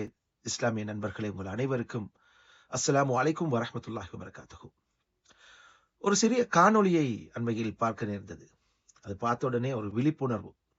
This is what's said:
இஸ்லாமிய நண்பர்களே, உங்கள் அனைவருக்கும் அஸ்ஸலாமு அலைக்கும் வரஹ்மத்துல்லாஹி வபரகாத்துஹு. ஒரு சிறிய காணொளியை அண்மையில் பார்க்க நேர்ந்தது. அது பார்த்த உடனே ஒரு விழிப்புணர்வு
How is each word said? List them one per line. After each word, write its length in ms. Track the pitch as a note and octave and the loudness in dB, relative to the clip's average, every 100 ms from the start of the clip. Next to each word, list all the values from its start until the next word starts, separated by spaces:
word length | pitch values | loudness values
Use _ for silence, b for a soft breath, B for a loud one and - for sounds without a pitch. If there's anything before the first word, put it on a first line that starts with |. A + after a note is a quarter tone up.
| G#2 _ _ _ A#2 | -4 _ _ _ -8
இஸ்லாமிய 360 | - A#2+ A2 G#2+ | -2 -2 -2 -6
நண்பர்களே, 380 | G#2 G#2 - G#2 | -6 -6 -4 -6
உங்கள் 180 | F#2+ G2 | -6 -8
அனைவருக்கும் 520 | G#2+ C3+ B2 A2 A#2 F#2+ _ b b b b b - | -4 -2 -2 -4 -6 -8 _ b b b b b -2
அஸ்ஸலாமு 360 | - C#3 C#3 B2 | 2 2 4 2
அலைக்கும் 300 | D3+ D#3 C#3+ | 0 0 0
வரஹ்மத்துல்லாஹி 560 | A#2 - A2+ - A2+ F#2 | 0 -2 -8 -10 -10 -10
வபரகாத்துஹு. 560 | - F#2 - - - - _ _ _ _ _ _ b b b b b b _ | -14 -14 -16 -20 -20 -20 _ _ _ _ _ _ b b b b b b _
ஒரு 100 | G3 G3 | 2 4
சிறிய 220 | A3 B3 A#3+ E3+ | 4 2 4 6
காணொளியை 520 | G3 A3 F#3+ E3 C3 G#2+ - A#2+ | 8 8 6 4 2 -2 -8 -4
அண்மையில் 380 | A#2 A2+ A2 - | -2 -2 -4 -2
பார்க்க 260 | A2+ G#2+ G#2 | -2 -2 -4
நேர்ந்தது. 360 | G2+ F#2+ D2+ - _ _ _ _ _ | -6 -8 -16 -18 _ _ _ _ _
அது 100 | G2+ F#2 | -12 -4
பார்த்த 240 | A#2 B2 C3 | -2 0 0
உடனே 220 | A#2+ C3 A#2+ | 0 -2 -4
ஒரு 100 | G2+ A2 | -4 0
விழிப்புணர்வு 560 | D3 D#3 B2+ G#2 F#2+ _ _ | 0 0 -2 -2 -6 _ _